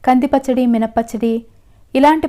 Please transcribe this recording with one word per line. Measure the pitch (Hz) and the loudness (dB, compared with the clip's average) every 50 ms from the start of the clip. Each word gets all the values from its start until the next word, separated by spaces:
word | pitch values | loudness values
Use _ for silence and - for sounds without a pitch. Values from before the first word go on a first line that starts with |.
| - | -2
కంది | 262 254 254 240 277 285 | 0 0 2 2 0 0
పచ్చడి, | 269 269 - 254 247 254 240 233 | -2 0 -2 -2 0 0 0 0
మినప్పచ్చడి, | 226 226 220 226 233 233 233 - 214 226 233 226 226 233 - _ - _ _ _ _ - _ - | 0 -2 -2 -4 -6 -6 -6 -8 -4 -4 -4 -4 -4 -8 -12 _ -20 _ _ _ _ -20 _ 0
ఇలాంటి | 262 277 294 320 320 311 | 2 4 4 4 2 -2